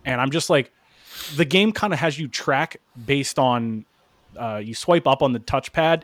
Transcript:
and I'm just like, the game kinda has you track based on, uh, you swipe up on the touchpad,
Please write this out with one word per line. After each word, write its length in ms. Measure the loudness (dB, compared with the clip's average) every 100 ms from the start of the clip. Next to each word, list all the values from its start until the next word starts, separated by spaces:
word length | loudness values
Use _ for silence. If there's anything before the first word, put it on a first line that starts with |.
| -4
and 160 | -2
I'm 100 | 0
just 180 | 0 2
like, 220 | 2 0 _ _ _ -20 -16 -6
the 160 | -2 2
game 260 | 4 2
kinda 220 | 0 -2 0
has 220 | -2 -2
you 80 | -8
track 480 | -6 -2 0 -2 -8 _ -10 -2
based 340 | -2 0 2
on, 460 | 2 2 -2 -6 -10 _ _ _ _ -10
uh, 220 | -8 -6
you 120 | -8 -4
swipe 320 | 0 2 4
up 140 | 4
on 100 | 2
the 60 | 0
touchpad, 600 | -2 -4 -2 0 2 0